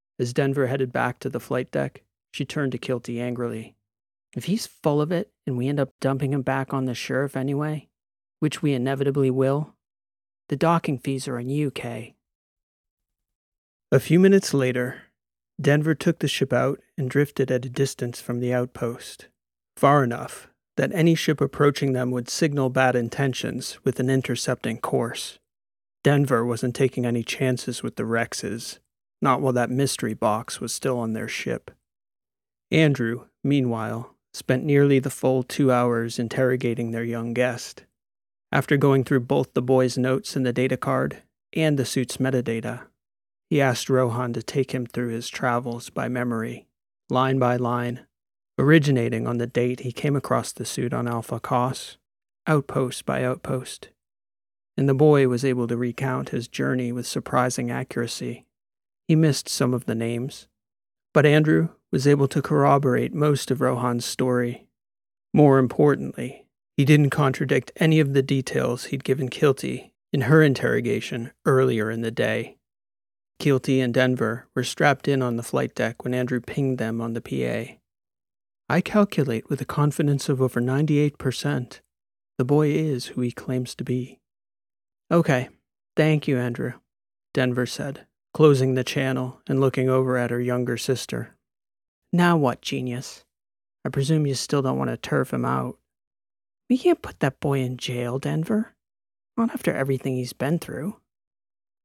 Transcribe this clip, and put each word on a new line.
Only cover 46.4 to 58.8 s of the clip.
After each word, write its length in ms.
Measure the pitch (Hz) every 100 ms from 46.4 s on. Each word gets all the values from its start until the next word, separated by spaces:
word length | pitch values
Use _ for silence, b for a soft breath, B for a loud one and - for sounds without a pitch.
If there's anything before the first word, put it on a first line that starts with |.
| 117 123 - _ _ _ -
line 280 | 127 131 131
by 180 | 123 123
line, 500 | 120 123 120 131 - _ _ _ _ -
originating 680 | 135 160 147 131 117 117 117
on 100 | 120
the 100 | 120
date 340 | 123 123 127
he 120 | 127
came 240 | - 147 139
across 340 | - 120 -
the 140 | -
suit 300 | 123 - 123
on 120 | 123 120
Alpha 340 | 117 - 117
Cos, 580 | - 127 127 131 - - _ _ _ _ -
outpost 580 | 151 - - 127 -
by 180 | - 131
outpost. 680 | 127 127 - 131 - - - _ _ _ _ _ _ _ _ -
And 100 | 135
the 60 |
boy 340 | 135 151 143 131
was 160 | 123
able 220 | 135 123 117
to 100 | 117
recount 540 | 123 113 135 131 135
his 180 | 139 120
journey 420 | - 135 127 120
with 160 | 123 120
surprising 640 | - - 127 127 123 120
accuracy. 760 | 127 131 120 117 - 123 120 _ _ _ _